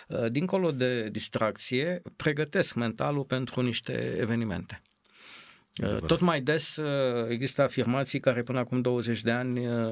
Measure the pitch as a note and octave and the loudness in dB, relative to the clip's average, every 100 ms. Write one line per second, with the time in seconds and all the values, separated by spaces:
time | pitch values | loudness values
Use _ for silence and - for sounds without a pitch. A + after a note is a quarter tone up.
0 | - D3+ A#2 B2+ F3+ F#3+ F3 C3+ B2+ B2 | -6 -2 0 0 0 2 2 2 0 0
1 | G#2+ G#2+ - A2 A2 G#2 - B2+ D#3+ F3+ | -2 -2 -2 0 0 0 0 0 0 -4
2 | - - D#3 D3 D3+ F#3+ - - A#2 A2+ | -8 -2 0 0 0 0 0 0 -2 0
3 | C#3 C#3+ C3+ C3 B2+ - B2 A#2 - A#2+ | 0 0 -2 -2 -2 -2 0 -2 -4 -4
4 | B2 F2 A2 A#2 A2+ - F#2+ - _ _ | -2 -2 0 0 0 -4 -6 -14 _ _
5 | _ - - - - - - - G2+ G#2+ | _ -20 -20 -20 -20 -20 -14 -4 -2 0
6 | - E3+ F3+ D#3 B2+ D#3 - - D3+ C#3 | 2 4 4 2 2 0 0 -2 0 2
7 | C3 A#2+ A#2 A#2 C3 - C3 - A#2 C3 | 2 0 0 -2 0 2 2 2 2 2
8 | C3+ C#3 - A#2+ A#2+ B2+ A#2+ B2+ B2 B2 | 0 0 2 2 0 -2 0 0 0 0
9 | A2+ A2 A#2 A#2+ B2+ B2 A#2+ A#2 A2+ | 0 0 0 0 0 -2 0 0 0